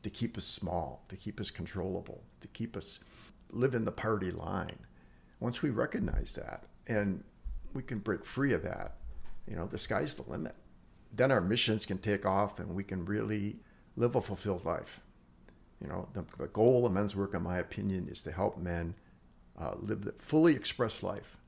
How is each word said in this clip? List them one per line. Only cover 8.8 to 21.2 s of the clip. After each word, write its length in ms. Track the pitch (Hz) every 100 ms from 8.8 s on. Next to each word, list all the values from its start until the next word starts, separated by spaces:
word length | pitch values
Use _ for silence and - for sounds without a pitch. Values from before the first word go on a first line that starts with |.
| - - - - - - -
you 80 | 85
know, 100 | 87
the 120 | -
sky's 380 | - 101 147 -
the 140 | -
limit. 260 | 78 - - - - - - -
Then 180 | - 131
our 80 | 127
missions 460 | 90 120 - 110 -
can 140 | 95
take 260 | 107 101 101
off 340 | 95 101 -
and 160 | 90 90
we 80 |
can 220 | 98 95 87
really 540 | 104 110 107 101 - - - - -
live 220 | 120 127
a 40 |
fulfilled 440 | - 98 104 92 80
life. 340 | 85 - - - - - - - - - -
You 60 | 69
know, 220 | 85 -
the, 140 | - 85 -
the 100 | 76
goal 380 | - 117 123 120
of 60 |
men's 240 | 92 104 95
work, 180 | 98
in 100 | 92
my 160 | 87 90
opinion, 500 | 87 - 101 95 82
is 120 | -
to 100 | -
help 240 | 80 101 -
men, 360 | 90 85 85 - - - - - - -
uh, 140 | 78 -
live 220 | 101 107
the 100 | 98 -
fully 340 | - 156 170
expressed 480 | 135 - - 117 -
life. 360 | 95 101